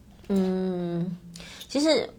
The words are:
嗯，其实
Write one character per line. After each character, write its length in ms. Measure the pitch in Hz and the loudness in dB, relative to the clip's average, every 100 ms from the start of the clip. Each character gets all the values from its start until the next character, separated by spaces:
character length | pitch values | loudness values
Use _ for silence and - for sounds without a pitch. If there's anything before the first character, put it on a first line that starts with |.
| - - - | -20 -12 0
嗯， 880 | 196 185 185 185 180 175 170 180 - - - - - - | 2 2 2 0 -2 -2 -2 -2 -6 -12 -16 -16 -16 -4
其 100 | 277 | 2
实 320 | 311 277 - | 4 4 2